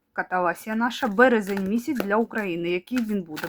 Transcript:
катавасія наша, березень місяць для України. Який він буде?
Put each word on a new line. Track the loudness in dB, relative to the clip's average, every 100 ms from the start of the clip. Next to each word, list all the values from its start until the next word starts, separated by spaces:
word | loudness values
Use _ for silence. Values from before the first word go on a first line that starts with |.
| _
катавасія | -6 -2 0 0 -2 -4 -2
наша, | -2 0 0
березень | 6 6 6 0 -2 -2
місяць | -2 -2 -2
для | 0 2
України. | 0 -4 -4 -4 -2
Який | -4 -2 -2
він | 0 -4
буде? | -4 -8